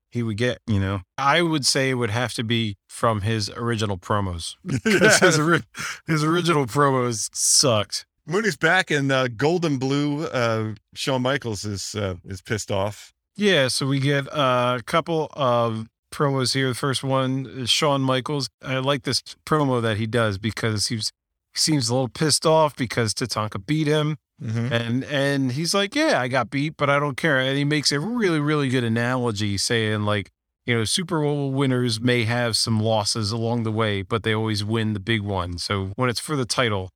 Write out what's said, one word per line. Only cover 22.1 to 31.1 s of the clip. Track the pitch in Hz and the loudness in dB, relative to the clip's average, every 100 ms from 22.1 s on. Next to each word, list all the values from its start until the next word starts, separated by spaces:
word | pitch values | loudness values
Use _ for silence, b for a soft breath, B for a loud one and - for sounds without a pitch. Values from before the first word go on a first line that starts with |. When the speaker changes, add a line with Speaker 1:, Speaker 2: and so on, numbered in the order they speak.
| - 156 131 165 | 0 0 2 4
Speaker 1:
off | 160 156 - | 4 4 0
because | 123 - 113 | -4 0 0
Tatanka | - 123 - 107 110 - | -2 -4 -4 -4 -6 -4
beat | 151 151 | 0 2
him. | 151 151 151 _ _ | 2 0 -4 _ _
Speaker 2:
Mm-hmm. | 117 113 117 | -6 -4 0
Speaker 1:
And, | 117 117 120 117 | 0 0 -2 -2
and | 143 139 139 131 | -2 0 0 0
he's | 127 165 | -2 -2
like, | 202 202 285 | 0 0 0
"Yeah, | 311 185 | 2 2
I | 127 | 2
got | 127 117 | 0 0
beat, | 143 147 - | -2 -4 0
but | 143 | 2
I | 143 | 2
don't | 147 131 | 0 0
care." | 165 135 | 0 2
And | 131 139 | 2 0
he | |
makes | 143 151 135 | 0 0 0
a | 143 | 0
really, | 185 247 202 156 | -2 0 0 2
really | 147 151 139 | 2 0 2
good | 127 | 0
analogy | 117 113 120 127 120 104 104 98 | 2 0 0 0 -2 -2 -2 -2
saying, | - 117 110 107 | 0 0 0 0
like, | 104 104 95 _ _ _ - | 0 -2 -4 _ _ _ -2
you | 117 | 0
know, | |
Super | 107 - 170 | 0 -2 -2